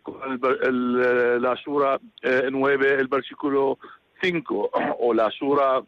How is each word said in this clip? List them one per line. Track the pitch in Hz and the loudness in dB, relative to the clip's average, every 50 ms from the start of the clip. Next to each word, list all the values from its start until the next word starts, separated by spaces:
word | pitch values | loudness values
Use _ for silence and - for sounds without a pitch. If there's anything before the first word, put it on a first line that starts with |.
| - - - - 139 135 | -6 -10 -14 -12 -8 -8
el, | 131 123 127 127 135 - | -6 -2 0 0 0 0
el, | - 131 127 123 123 123 123 123 127 | 0 0 0 0 0 0 0 2 2
eh, | 123 123 123 123 120 120 120 | 2 2 2 2 2 2 0
la | 123 127 123 - | 0 -2 -2 -4
sura, | - 151 143 147 139 135 135 - - 113 - - | -4 -4 -2 0 0 0 0 -2 -6 -10 -18 -8
eh, | - 131 127 127 127 135 | -2 0 0 0 0 0
nueve, | 135 135 135 139 143 139 135 139 143 | 0 0 2 2 2 4 4 2 2
el | 139 135 127 | 2 0 0
versículo | 139 135 127 - 147 - - 143 139 139 135 135 131 - - - - - _ _ _ - | -2 -2 -4 -6 -8 -6 -4 0 0 2 2 0 -2 -4 -8 -16 -20 -20 _ _ _ -4
cinco, | - 185 175 165 147 - - - - - | -2 -2 -2 -2 -4 -4 -4 -2 -2 -2
<clears throat> | - - 117 - - - | -2 -2 -2 -2 -2 0
o | 117 120 113 | 0 2 2
la | 113 110 104 | 2 2 0
sura | - - 143 139 143 143 139 135 131 131 - | -2 -2 -2 0 2 2 2 2 2 0 -2